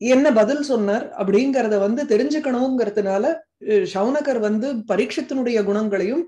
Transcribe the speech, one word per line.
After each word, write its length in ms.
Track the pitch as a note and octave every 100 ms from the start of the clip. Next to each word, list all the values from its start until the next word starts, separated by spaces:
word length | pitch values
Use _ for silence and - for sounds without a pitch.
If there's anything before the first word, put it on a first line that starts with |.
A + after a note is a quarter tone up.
என்ன 320 | A#3 B3+ D4
பதில் 300 | A3 G#3 D4
சொன்னார் 420 | C#4+ A#3+ G3+ G#3+ C#4
அப்படிங்கறத 640 | - F#3+ G3 C4+ C4 A3 G#3
வந்து 240 | G3 A#3+
தெரிஞ்சுக்கணுங்கிறதுனால, 1200 | D4 G#3+ C4+ D4+ C#4 B3 C4 C4 G#3 G#3 G3 G3 B3 D#4+ - _ -
அஹ், 200 | G#3 F3+
ஷௌனகர் 520 | F#3 G#3+ D4 D4 B3+
வந்து 300 | G#3 G#3+ B3+ A#3+ G#3
பரீட்சித்தினுடைய 800 | F#3+ B3+ - C#4 C4+ A#3+ A3+
குணங்களையும் 600 | G3+ G3+ A3 G3 F3+ C#4